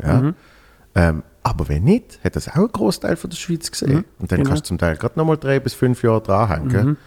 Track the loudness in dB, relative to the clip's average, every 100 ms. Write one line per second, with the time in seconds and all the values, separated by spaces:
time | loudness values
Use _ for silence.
0 | 0 2 2 -4 -14 -20 _ _ _ 2
1 | 2 2 -6 _ -4 -2 -2 0 2 2
2 | 0 -6 -4 -4 -4 0 0 0 -2 -2
3 | -4 -4 -6 -12 -6 -6 -6 -6 0 0
4 | -2 -10 -4 0 2 0 -2 -2 -2 -2
5 | -4 -2 0 0 0 0 -2 0 0 2
6 | 2 2 2 2 2 0 0 2 2 0